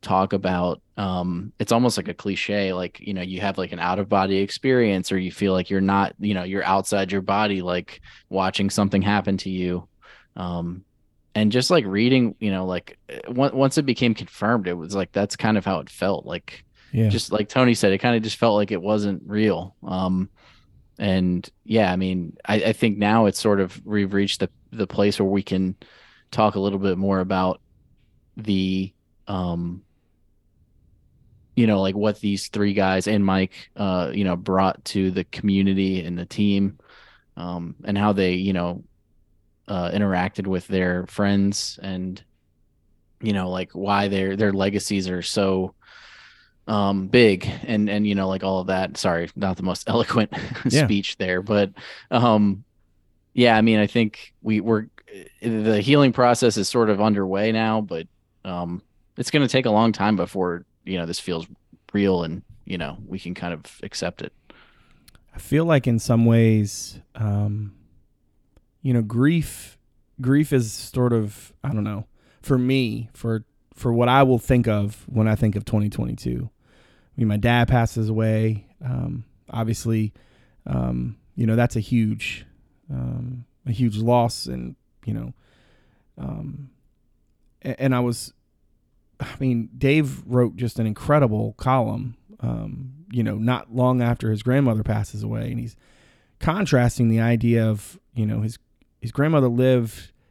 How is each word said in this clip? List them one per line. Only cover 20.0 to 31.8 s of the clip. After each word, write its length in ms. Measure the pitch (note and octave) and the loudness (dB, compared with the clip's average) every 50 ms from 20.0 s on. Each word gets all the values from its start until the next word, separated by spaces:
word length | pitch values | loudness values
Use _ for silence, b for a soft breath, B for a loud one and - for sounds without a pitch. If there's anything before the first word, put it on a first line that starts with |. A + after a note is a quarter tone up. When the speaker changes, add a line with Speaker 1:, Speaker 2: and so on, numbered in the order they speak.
| F#2 F#2 F#2 F#2 F#2+ - - b b b b b b b b b _ _ _ - | -2 0 0 -2 -2 -4 -8 b b b b b b b b b _ _ _ -6
Speaker 1:
and 500 | G#2 G2 F#2 F#2 F#2 F2+ F2+ F2 - - - _ _ | -2 0 2 2 2 2 0 -2 -4 -8 -16 _ _
yeah, 280 | - A2 A2+ G#2+ F#2 F#2 | 0 2 2 4 2 2
I 40 | F#2 | 0
mean, 380 | F#2 F#2 F#2 F#2 E2+ D#2 - - - | -2 -2 -2 -4 -6 -8 -12 -12 -4
I, 100 | - G#2 | -2 0
I 180 | G#2+ - A2 G#2+ | 2 2 0 0
think 240 | - A#2+ A2+ G2+ G#2 | 2 0 0 0 2
now 300 | G2+ G#2 A2 A#2 A2 G2+ | 2 4 4 4 4 4
it's 120 | F#2 - | 2 2
sort 200 | - A2 G2+ G2 | 2 2 2 2
of, 200 | F#2+ F2 - - - | 0 -2 -4 -10 -10
we've 260 | A2 G#2 G#2 G2+ F#2+ | -4 -2 -2 -2 0
reached 280 | G2+ G2 G2+ G2 - - | 0 0 0 0 -2 -4
the, 100 | F#2+ F2+ - _ _ _ | -6 -6 -6 _ _ _
the 160 | - A2+ G2 - | -6 -6 -6 -4
place 320 | - - G2+ G#2 G2+ - | 0 2 2 2 2 2
where 100 | G2+ F#2+ | 0 2
we 140 | G2 G2+ F#2+ | 2 0 -2
can 320 | - F#2+ F#2 F#2 F#2 G2 b b b b b b b b b b b | -2 -2 -2 -2 -2 -4 b b b b b b b b b b b
talk 240 | - - G#2+ G#2 - | 0 2 2 2 2
a 40 | G2+ | 0
little 200 | G2 G2+ G2 F#2+ | 0 0 -2 0
bit 180 | G2 G2 F#2 F2+ | 0 0 0 0
more 220 | G2 G2 G2 F#2+ | 0 0 0 0
about 420 | F#2 F#2 F#2+ F#2 F#2 F#2 - - _ _ _ _ _ _ _ _ _ _ _ _ _ _ _ A2+ | 0 0 0 0 2 0 -2 -4 _ _ _ _ _ _ _ _ _ _ _ _ _ _ _ -10
the, 560 | G#2+ G#2+ G2 F#2+ F#2+ F#2 F#2+ F#2+ F#2+ F#2+ - _ _ _ _ _ _ - | -4 -2 0 0 0 0 -2 -2 -4 -6 -8 _ _ _ _ _ _ -8
um, 560 | G2 F#2 F2+ F2 E2+ E2+ E2+ E2+ F2 G2 - _ _ _ _ _ _ _ _ _ _ _ _ _ _ _ _ _ _ _ _ _ _ _ _ _ _ _ _ _ _ _ _ _ _ B2 | -6 -4 -4 -4 -4 -4 -6 -8 -10 -12 -16 _ _ _ _ _ _ _ _ _ _ _ _ _ _ _ _ _ _ _ _ _ _ _ _ _ _ _ _ _ _ _ _ _ _ 2
you 100 | A#2 A2 | 4 4
know, 140 | G#2 G2 | 4 2